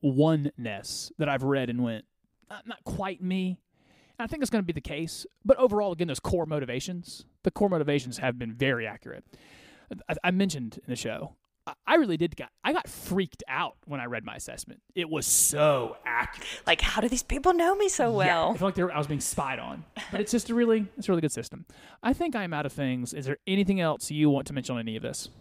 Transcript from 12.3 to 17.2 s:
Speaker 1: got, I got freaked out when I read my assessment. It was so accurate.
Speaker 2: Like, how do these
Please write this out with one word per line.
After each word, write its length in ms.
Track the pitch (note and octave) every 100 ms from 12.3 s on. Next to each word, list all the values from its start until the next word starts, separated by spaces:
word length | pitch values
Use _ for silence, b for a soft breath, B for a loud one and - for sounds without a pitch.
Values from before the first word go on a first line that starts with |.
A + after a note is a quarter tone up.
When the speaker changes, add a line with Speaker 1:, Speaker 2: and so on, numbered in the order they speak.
| -
Speaker 1:
got, 140 | A#2+ _
I 80 | G#3+
got 160 | D#4+ -
freaked 540 | - - F#3 F#3 - -
out 280 | C3+ D#3+ - -
when 140 | C#3
I 60 | A#2+
read 180 | A#2+
my 100 | G#2+ -
assessment. 440 | - B2 - - _
It 140 | - E3
was 180 | D#3 -
so 680 | - - D3 D3+ C#3 A2+ -
accurate. 440 | B2 A#2+ A3+ - B B -
Speaker 2:
Like, 140 | E3+
how 200 | - -
do 80 | A3+
these 140 | B3